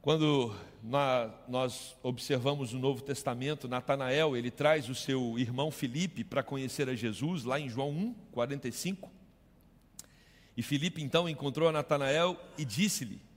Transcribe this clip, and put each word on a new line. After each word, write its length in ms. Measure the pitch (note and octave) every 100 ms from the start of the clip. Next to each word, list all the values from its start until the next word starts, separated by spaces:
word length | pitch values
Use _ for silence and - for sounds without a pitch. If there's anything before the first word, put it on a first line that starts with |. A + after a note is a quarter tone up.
Quando 500 | C#3 D#3+ D#3 C#3+ A#2+ G2 F#2+ -
na-, 500 | A2 C#3 C#3 B2+ A2+ - -
nós 480 | B2 C3 - - -
observamos 720 | B2+ B2 - C#3 B2+ C#3+ B2+
o 40 | B2+
Novo 220 | C3 B2+
Testamento, 680 | C3+ C3 - A#2+ C3+ D3+ C3+
Natanael, 680 | B2+ - C#3 C3 C#3 D#3 B2+
ele 140 | B2
traz 380 | - D3 D#3 A#2+
o 80 | B2+
seu 420 | - C3 A#2+ A#2
irmão 320 | A#2+ B2 D3+
Filipe 540 | - C3 C3 F3+ -
pra 180 | G#3 C3+
conhecer 460 | B2+ C#3 C3 - C3
a 60 | B2+
Jesus, 480 | A2+ G#2 D3 F3+
lá 160 | A#2 C#3
em 80 | C#3
João 220 | A#2 C#3+
um, 220 | D3+ A3 A#3 -
quarenta 340 | A#2+ A#2+ C#3+ B2+
e 60 |
cinco. 380 | - F3 G3 - - - _ - - - - _ - - - - - - -
E 60 |
Filipe 380 | A#2 C#3+ E3+ -
então 280 | C#3+ E3 F3
encontrou 400 | D3+ C#3+ C#3+ E3
a 40 |
Natanael 640 | D#3 C#3+ D3 C3+ D3+ F3 F3+ - -
e 60 |
disse-lhe 580 | C#3+ G#2 G3+ - A#2 F#2+ -